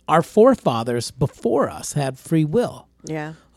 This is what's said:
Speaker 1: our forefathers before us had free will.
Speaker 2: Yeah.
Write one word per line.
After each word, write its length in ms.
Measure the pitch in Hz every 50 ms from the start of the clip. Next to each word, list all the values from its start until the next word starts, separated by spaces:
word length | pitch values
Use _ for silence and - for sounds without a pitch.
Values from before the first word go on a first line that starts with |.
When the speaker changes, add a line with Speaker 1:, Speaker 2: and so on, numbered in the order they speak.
| _ -
Speaker 1:
our 140 | 156 165 165
forefathers 880 | - - 208 220 262 269 - - 175 123 113 117 123 120 120 117 -
before 580 | - - - - - - - 233 - 277 254 -
us 240 | - - - - -
had 240 | 147 143 135 131 -
free 280 | - - 165 160 156
will. 420 | 147 156 233 240 165 - 120 - _ _ _ -
Speaker 2:
Yeah. 300 | - 156 156 151 156 160 - _ _ _